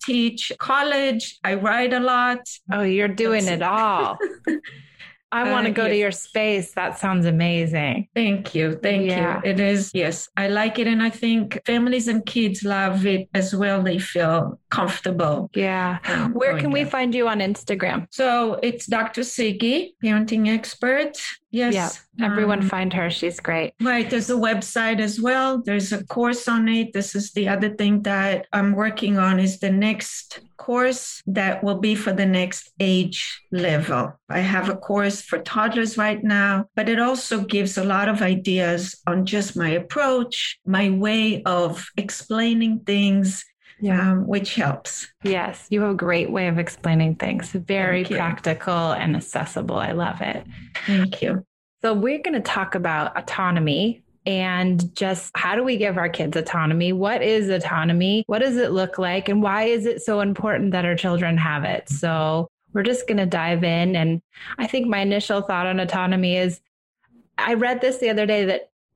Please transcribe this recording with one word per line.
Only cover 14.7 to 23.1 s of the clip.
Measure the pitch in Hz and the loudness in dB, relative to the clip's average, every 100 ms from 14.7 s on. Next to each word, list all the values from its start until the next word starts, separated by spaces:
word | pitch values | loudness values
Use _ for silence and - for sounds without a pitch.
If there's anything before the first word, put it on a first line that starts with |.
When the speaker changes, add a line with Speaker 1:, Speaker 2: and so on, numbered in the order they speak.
Speaker 1:
comfortable. | - 180 - 190 175 202 196 190 | -2 -2 -2 -2 0 0 0 -2
Speaker 2:
Yeah. | 202 190 185 180 180 - | -2 0 0 -2 -2 -4
Speaker 1:
Um, | 175 233 | -2 0
Speaker 2:
Where | 240 262 | 0 0
Speaker 1:
going | 156 | 0
Speaker 2:
can | 143 | 0
we | 285 | 0
Speaker 1:
there. | 285 | 0
Speaker 2:
find | 269 247 | -2 0
you | 247 233 | 0 0
on | 208 | 0
Instagram? | 190 202 - 196 185 180 175 | -2 -2 -4 -2 -2 -2 -6
Speaker 1:
So | - 262 240 226 196 | -2 2 2 0 0
it's | 240 240 - | -2 -4 -4
Doctor | 220 226 - | -2 -2 -4
Siggy, | 247 - 220 202 233 294 370 - | -6 -2 -2 0 0 0 -2 -4
parenting | 220 214 220 220 214 | 0 2 2 2 2
expert. | 220 - - 247 277 285 - - - - | 2 -2 -4 0 0 -2 -6 -12 -12 -6
Yes. | 226 240 | -2 0
Speaker 2:
Yeah. | 196 170 - _ 233 214 | 0 -2 -6 _ -4 0
Everyone | 202 214 202 | 2 2 2
Speaker 1:
Um, | 190 | 0
Speaker 2:
find | 190 185 | 0 -2
her. | 180 | -2
She's | 170 | -2